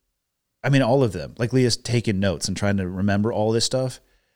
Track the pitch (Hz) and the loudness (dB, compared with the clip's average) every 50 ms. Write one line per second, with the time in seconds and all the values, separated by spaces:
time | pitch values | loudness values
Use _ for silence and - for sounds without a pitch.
0 | _ _ _ _ _ _ _ _ _ _ _ _ - 135 143 135 131 110 131 143 | _ _ _ _ _ _ _ _ _ _ _ _ -2 2 2 2 4 4 2 2
1 | 131 107 87 85 69 - - - 120 110 127 131 127 117 - - - - 120 120 | 2 0 0 -4 -10 -10 -6 -6 -4 0 2 2 2 2 0 -2 -4 -2 -2 0
2 | - 117 98 92 98 98 82 76 - - 92 - 104 101 101 98 92 90 92 92 | 0 0 0 0 0 0 0 -2 -4 -6 -4 -2 0 0 0 0 -2 -4 -4 -2
3 | 98 104 98 101 104 117 92 104 107 110 113 113 - - 135 131 131 127 - - | 0 2 2 2 0 0 0 0 0 2 2 0 0 0 -2 -2 -2 -4 -6 -12
4 | _ _ _ _ _ _ _ | _ _ _ _ _ _ _